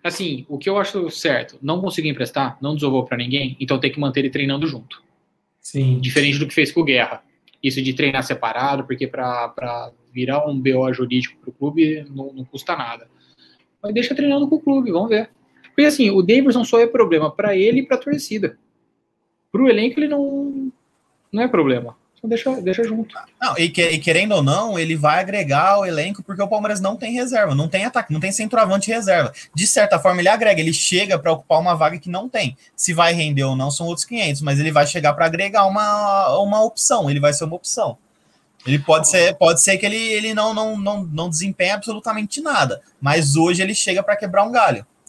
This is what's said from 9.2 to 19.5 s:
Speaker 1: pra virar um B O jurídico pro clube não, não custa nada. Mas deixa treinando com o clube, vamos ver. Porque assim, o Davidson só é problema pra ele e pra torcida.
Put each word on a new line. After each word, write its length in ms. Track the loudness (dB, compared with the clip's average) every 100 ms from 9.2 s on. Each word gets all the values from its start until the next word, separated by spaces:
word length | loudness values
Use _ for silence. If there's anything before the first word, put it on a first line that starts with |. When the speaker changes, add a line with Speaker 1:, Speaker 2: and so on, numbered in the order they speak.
| -6 -6 -8
Speaker 1:
pra 420 | -8 -10 -10 -12 _ _
virar 340 | -8 -2 -2 -2
um 100 | -2
B 140 | 0 2
O 180 | 0
jurídico 440 | -2 -2 -2 -4 _
pro 100 | -20
clube 540 | -6 -4 2 2 0 -8
não, 220 | -12 -12
não 120 | -14 -14
custa 300 | -12 -8 -6
nada. 320 | -6 -10 -18 _ _ _ _ _ _ _
Mas 100 | -4
deixa 220 | -4 -2 0
treinando 320 | 0 2 2
com 80 | 0
o 60 |
clube, 300 | 2 0 2
vamos 180 | -2 2
ver. 200 | 0 -2 _ _ _ -6
Porque 160 | 4 4
assim, 240 | 6 4
o 120 | 4
Davidson 420 | 6 6 6 2
só 160 | 4 4
é 80 | 4
problema 420 | 4 4 4 2
pra 240 | 0 0 4
ele 240 | 4 2
e 60 | 0
pra 120 | -2
torcida. 600 | -2 -4 -4 -4 -4 -6 _ _ _ _ _ _ _ _ _